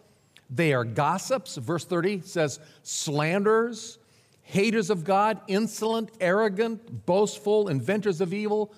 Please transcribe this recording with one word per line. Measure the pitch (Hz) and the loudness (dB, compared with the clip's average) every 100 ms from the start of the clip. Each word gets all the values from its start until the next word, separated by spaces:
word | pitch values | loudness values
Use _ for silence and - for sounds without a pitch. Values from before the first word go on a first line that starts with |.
| _ _ _ _ - | _ _ _ _ -6
They | 123 165 | 0 2
are | 131 | 2
gossips." | 117 110 147 185 - 262 - 151 | 0 0 0 0 -2 -2 -2 -8
Verse | 117 165 | -4 -4
thirty | - 175 175 202 | -2 0 0 -2
says, | 151 170 151 - - - | -4 -2 -2 -4 -16 -20
"Slanderers, | - - - 147 151 190 202 226 233 220 - - _ _ _ _ | -10 -6 -2 0 0 2 4 2 0 -6 -14 -18 _ _ _ _
haters | - 185 220 226 180 | -4 0 2 2 0
of | 196 | -2
God, | 151 196 214 220 - | 2 2 2 -2 -2
insolent, | 196 220 - 220 226 220 - | -2 -2 -2 -2 -2 -4 -2
arrogant, | 180 196 220 190 226 220 - 120 - | 2 2 2 0 -2 -4 -10 -6 0
boastful, | 185 208 - 202 214 202 | 2 2 0 0 2 2
inventors | 135 120 208 202 165 | 0 0 0 0 -2
of | 185 | -2
evil, | 196 214 214 208 | -2 -2 -2 -2